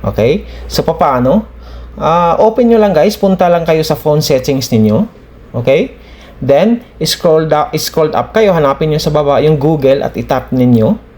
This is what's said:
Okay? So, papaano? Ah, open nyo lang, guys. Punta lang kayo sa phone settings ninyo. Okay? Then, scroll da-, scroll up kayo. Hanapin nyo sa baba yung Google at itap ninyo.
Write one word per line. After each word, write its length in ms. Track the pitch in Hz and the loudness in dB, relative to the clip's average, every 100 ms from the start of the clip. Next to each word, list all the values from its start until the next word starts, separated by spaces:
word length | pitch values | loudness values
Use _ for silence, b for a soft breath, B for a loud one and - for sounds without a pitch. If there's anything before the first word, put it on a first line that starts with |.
| - | -4
Okay? 400 | - 139 190 B B B | 0 0 0 B B B
So, 160 | - - | -4 -4
papaano? 640 | 160 160 127 127 190 214 - B B B - | 0 0 2 2 0 -2 -18 B B B -6
Ah, 400 | 147 170 170 - | -2 0 2 2
open 320 | 220 220 240 | 2 2 2
nyo 80 | 226 | 4
lang, 160 | 208 | 2
guys. 240 | 160 180 - | 2 0 0
Punta 320 | 196 185 180 | 0 2 2
lang 160 | 175 165 | 2 0
kayo 160 | 160 | 0
sa 160 | 156 151 | 0 -2
phone 240 | 156 151 | 0 0
settings 480 | 151 135 127 135 123 | 2 0 0 -4 0
ninyo. 480 | 117 107 107 220 - - - - | 0 2 2 -2 -8 -20 -20 -12
Okay? 480 | 120 120 143 262 - B B B B | -4 0 0 0 -8 B B B B
Then, 480 | 127 139 202 240 - - | 0 2 2 0 -6 -8
scroll 480 | 160 - 175 160 160 | -6 -2 0 2 2
da-, 240 | 151 147 | -2 -2
scroll 400 | 151 - - 156 | -6 -6 -2 -2
up 160 | - 120 | -2 -2
kayo. 240 | 220 214 | 0 2
Hanapin 400 | 165 139 139 156 | 2 0 0 -2
nyo 80 | 151 | -2
sa 80 | 160 | 0
baba 320 | 151 143 139 | 0 2 2
yung 160 | 151 151 | 2 2
Google 480 | 143 160 135 139 123 | 0 0 2 0 -2
at 80 | |
itap 400 | - 120 131 - | -6 -4 -4 -2
ninyo. 560 | 131 123 120 110 220 - | 0 2 2 2 -2 -8